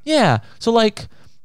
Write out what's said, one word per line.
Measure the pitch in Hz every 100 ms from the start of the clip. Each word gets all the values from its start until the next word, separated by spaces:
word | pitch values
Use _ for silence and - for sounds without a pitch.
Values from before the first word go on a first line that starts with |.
Yeah, | 294 311 185 113 - -
so, | 226
like, | 226 220 - - - - -